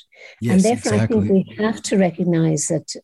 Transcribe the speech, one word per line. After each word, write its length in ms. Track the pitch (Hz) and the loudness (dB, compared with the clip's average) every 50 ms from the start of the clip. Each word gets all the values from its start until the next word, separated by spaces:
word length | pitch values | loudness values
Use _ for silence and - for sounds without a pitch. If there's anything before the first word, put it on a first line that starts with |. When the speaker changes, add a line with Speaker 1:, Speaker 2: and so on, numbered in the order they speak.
| - _ _ - - - - _ | -20 _ _ -20 -20 -20 -14 _
Speaker 1:
Yes, 120 | 110 120 185 | -2 2 2
Speaker 2:
And 80 | 190 190 | 4 4
therefore, 300 | 220 240 - - 240 214 | 2 0 0 -2 0 0
Speaker 1:
exactly. 240 | 208 226 226 233 | 0 2 2 2
Speaker 2:
I 100 | 214 202 | 0 2
think 200 | - 196 190 - | 2 2 2 0
we 160 | - - - 208 | -2 -4 -4 -2
have 180 | 226 220 - - | -2 -2 -4 -4
to 140 | - 220 | -2 0
recognize 720 | 196 190 175 170 - 180 175 170 165 165 160 156 147 - - | 2 2 0 0 -2 -2 0 2 2 2 0 0 -2 -2 -2
that, 260 | 165 147 - - - - | -4 -4 -4 -8 -16 -16